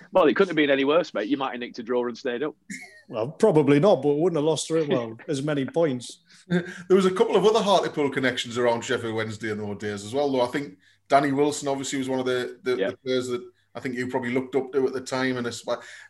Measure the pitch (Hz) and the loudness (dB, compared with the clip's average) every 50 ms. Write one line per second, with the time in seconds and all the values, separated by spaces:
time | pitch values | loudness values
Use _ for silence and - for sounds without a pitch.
0 | - - - 190 170 147 151 - 196 180 165 156 147 139 139 135 135 135 151 175 | -20 0 2 4 4 4 4 4 2 2 4 2 4 4 4 2 4 2 2 2
1 | 165 - - 101 110 107 139 135 135 131 123 120 120 110 - - 113 113 127 123 | 2 0 -4 -4 -2 -2 -2 -2 -2 -4 -4 -8 -10 -10 -10 -12 -6 -2 -2 0
2 | 120 123 117 - - 127 120 120 147 151 - _ _ _ - - - - - - | 0 -2 -6 -6 -6 -6 -4 -4 -6 -6 -8 _ _ _ -16 -16 -16 -20 -20 -20
3 | _ - 143 110 113 143 - - 220 214 160 151 143 135 143 143 160 214 190 147 | _ -10 -6 -6 -6 -6 0 2 2 4 6 6 6 6 4 6 6 6 4 4
4 | 131 147 143 147 165 185 165 147 147 160 156 143 - - 160 160 156 143 131 127 | 4 0 0 2 0 0 0 0 0 0 -2 -2 -4 -2 -2 -2 0 0 0 -2
5 | 117 113 113 117 - - 151 135 139 156 151 143 135 123 - 160 170 151 127 123 | -2 -4 -10 -14 -6 -6 -4 -4 -2 -2 -2 -2 -2 -2 0 0 0 0 0 -4
6 | 117 - - _ _ _ - - _ - 175 175 175 - - - - - 185 196 | -8 -14 -18 _ _ _ -20 -20 _ -2 -2 -2 -2 -2 -12 -16 2 4 4 6
7 | 190 185 185 - 233 226 254 196 175 220 220 226 185 202 190 165 - 156 - 156 | 6 4 2 2 2 2 4 4 4 4 4 4 2 4 2 2 2 0 -2 -2
8 | 147 135 131 139 131 127 123 127 - 123 110 123 123 120 117 120 113 - 123 107 | -2 -2 -2 0 -2 0 -2 -2 -8 -6 -2 0 2 2 2 0 -2 -2 -4 -2
9 | 117 113 110 113 110 110 107 104 117 110 107 104 107 101 101 95 107 104 104 98 | -2 -4 -4 -4 -4 -4 -6 -8 -6 -6 -6 -6 -6 -8 -8 -8 -6 -8 -6 -8
10 | 101 104 120 139 147 143 131 127 120 120 - 151 143 95 - _ _ _ _ _ | -10 -6 -2 -2 0 2 2 2 0 0 -2 -6 -6 -6 -12 _ _ _ _ _
11 | _ _ 139 139 151 143 135 139 147 147 143 - 151 139 139 135 135 - 143 139 | _ _ 4 4 4 4 2 2 2 0 0 -2 -4 -4 -4 -4 -4 -6 -4 -4
12 | 131 131 131 131 127 127 127 123 123 123 - - - 127 123 - - - - - | -4 -2 -2 -2 0 0 0 -2 -2 -6 -10 -6 -2 -2 0 0 0 -2 -4 -6
13 | _ 131 127 127 127 127 123 120 - - _ _ _ _ _ 120 - 135 120 123 | _ -2 -2 -2 -2 -2 -6 -6 -8 -12 _ _ _ _ _ -8 -8 -6 -6 -4
14 | 127 127 135 127 123 120 123 131 131 127 - 135 131 - - 139 131 120 131 127 | -6 -4 -4 -4 -2 0 -2 -2 -2 0 -2 -2 -2 0 0 0 0 0 -2 -4
15 | 127 - 131 131 131 131 127 127 120 117 110 - - 117 120 - - - - - | -6 -4 -4 -2 0 0 -2 -2 -4 -6 -8 -8 -6 -6 -6 -6 -6 -16 -20 -20
16 | - | -20